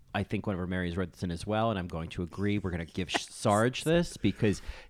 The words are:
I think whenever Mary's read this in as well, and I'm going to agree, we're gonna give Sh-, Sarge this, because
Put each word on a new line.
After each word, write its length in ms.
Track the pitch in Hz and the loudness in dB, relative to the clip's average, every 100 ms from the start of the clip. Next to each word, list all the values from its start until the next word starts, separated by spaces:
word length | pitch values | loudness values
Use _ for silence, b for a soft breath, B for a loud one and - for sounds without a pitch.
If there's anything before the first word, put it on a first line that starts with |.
| - | -6
I 120 | 101 | -4
think 240 | 98 107 101 | 0 -2 -2
whenever 180 | 95 90 | -2 0
Mary's 320 | 92 87 85 | 0 0 -2
read 160 | 90 | -4
this 80 | - | -4
in 80 | 95 | -4
as 160 | 87 - | -4 -2
well, 240 | 107 113 | 0 2
and 80 | 101 | 0
I'm 100 | 87 | -2
going 220 | 82 92 | -6 -6
to 140 | - | -6
agree, 340 | 87 - 101 104 | -6 -2 0 0
we're 140 | 92 | 0
gonna 120 | 85 | -4
give 280 | 82 - 90 | -4 -4 -2
Sh-, 160 | - - | -2 -4
Sarge 540 | - 120 104 120 131 | -2 4 6 4 2
this, 340 | 151 170 170 - | 2 2 2 0
because 420 | 107 90 110 90 B B B | 0 2 2 2 B B B